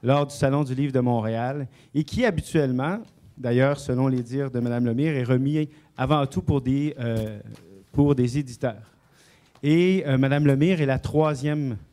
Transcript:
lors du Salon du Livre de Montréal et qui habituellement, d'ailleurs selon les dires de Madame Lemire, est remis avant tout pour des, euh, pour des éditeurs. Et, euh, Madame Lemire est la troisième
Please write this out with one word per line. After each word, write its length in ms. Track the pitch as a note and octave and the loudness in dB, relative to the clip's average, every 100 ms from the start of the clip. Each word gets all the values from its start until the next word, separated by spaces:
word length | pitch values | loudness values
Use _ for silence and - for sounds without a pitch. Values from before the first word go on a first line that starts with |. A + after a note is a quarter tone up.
lors 240 | A#2+ C#3+ C#3+ | 2 2 0
du 80 | |
Salon 300 | - C#3 C#3 | 0 0 0
du 100 | C#3+ | -2
Livre 200 | C3 C#3+ | -2 0
de 60 | C3 | 0
Montréal 680 | B2 A#2+ A2 A2+ A#2+ C#3+ C3+ - _ | 2 0 -2 -4 -4 -6 -10 -14 _
et 100 | C#3+ | -6
qui 200 | D#3 - | -4 0
habituellement, 760 | A#3+ D#3 - D#3+ C#3 B2+ C#3+ G3+ A3 _ - - | 0 -2 -2 0 0 0 -2 -4 -8 _ -20 -8
d'ailleurs 420 | B2+ B2 C3+ C#3+ | 0 2 2 0
selon 300 | - B2+ C3+ | -2 0 0
les 140 | B2+ | 0
dires 280 | A#2 C3+ C3+ | -4 -6 -4
de 100 | B2 | -2
Madame 260 | A#2+ A#2+ A#2+ | -2 0 0
Lemire, 280 | A#2 D#3 | 0 0
est 100 | C#3+ | -2
remis 440 | B2 B2+ C3+ D3+ D3+ - _ | 2 2 2 -2 -4 -8 _
avant 300 | - C3 D3+ C#3 | -6 0 0 0
tout 140 | - | -4
pour 220 | - C#3+ | -2 -2
des, 320 | B2 C#3 D3 C#3 | 0 -2 -2 -4
euh, 400 | A#2+ A2+ A2 G#2+ A2 A2 E2 G2 - | -4 -4 -4 -10 -16 -20 -20 -20 -8
pour 220 | - C#3+ | 2 4
des 240 | C3+ B2 C3+ | 4 2 0
éditeurs. 560 | C3+ A#2 C3 G#2 A2 _ _ _ _ _ _ _ | -6 -6 -6 -6 -18 _ _ _ _ _ _ _
Et, 420 | C#3+ E3 F3+ F#3+ D3 | 2 4 4 2 2
euh, 100 | C3 | 2
Madame 300 | C3+ C#3+ D3 | 4 4 4
Lemire 340 | C3+ D#3+ F3+ | 4 4 2
est 60 | C#3 | 2
la 120 | C3 | 0
troisième 800 | - D3 D#3 C#3 D3 D3+ C#3 G#2+ - | 0 2 2 0 -2 -2 -4 -6 -12